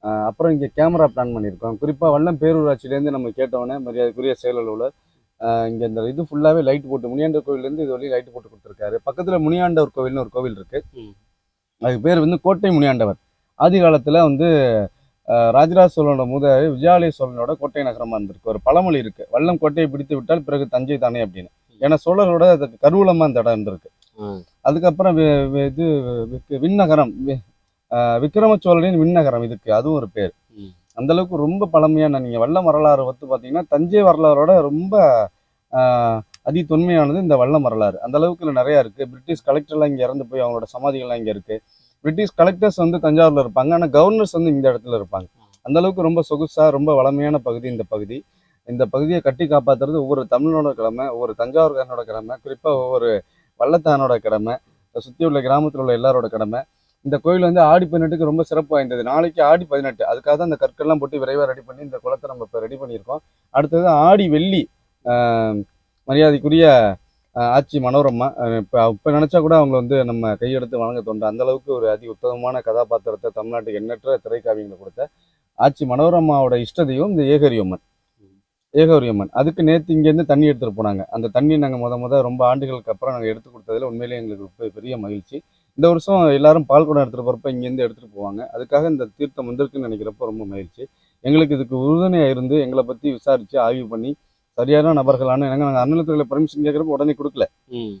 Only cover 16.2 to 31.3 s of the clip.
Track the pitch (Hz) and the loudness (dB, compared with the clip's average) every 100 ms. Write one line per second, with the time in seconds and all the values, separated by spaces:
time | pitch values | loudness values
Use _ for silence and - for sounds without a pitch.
16.2 | 127 135 143 135 156 131 160 180 170 - | -2 0 2 4 2 0 4 4 2 -2
17.2 | 131 123 120 156 139 143 135 113 117 110 | -8 -4 -6 -4 -6 -6 -6 -6 -6 -6
18.2 | 101 92 113 107 127 160 185 147 110 - | -8 -10 -8 -4 2 2 2 0 -2 -12
19.2 | 113 120 165 170 151 147 156 139 139 143 | -6 -2 0 0 -2 0 -2 -4 -6 -8
20.2 | 120 165 143 143 131 127 131 143 123 120 | -2 -4 -2 -6 -2 -4 -4 -2 -2 -2
21.2 | 110 92 90 _ _ 110 135 151 165 185 | -6 -8 -18 _ _ _ 0 0 0 2
22.2 | 190 170 180 165 139 113 143 190 196 170 | 2 4 4 4 0 2 2 4 4 4
23.2 | 156 120 113 110 104 95 - _ _ - | 2 2 0 -2 -4 -8 -16 _ _ -14
24.2 | 104 98 87 _ 131 151 175 156 190 160 | -12 -12 -16 _ -2 2 0 2 0 2
25.2 | 156 143 135 139 139 135 165 147 123 120 | 2 2 0 -2 -4 -2 -2 -2 -2 -6
26.2 | 113 127 _ 139 156 202 175 156 131 - | -8 -10 _ -4 0 2 4 2 2 -2
27.2 | 135 131 - _ _ _ _ 120 120 117 | -6 -6 -10 _ _ _ _ -2 0 0
28.2 | 147 208 220 214 185 170 180 175 160 175 | 0 2 4 4 4 4 4 2 2 4
29.2 | 147 120 117 117 - 107 135 156 110 107 | 2 0 -4 -8 0 0 2 -2 -4 -6
30.2 | 95 - _ 110 98 90 _ - 135 175 | -6 -6 _ -20 -20 _ _ -8 0 0
31.2 | 185 | 0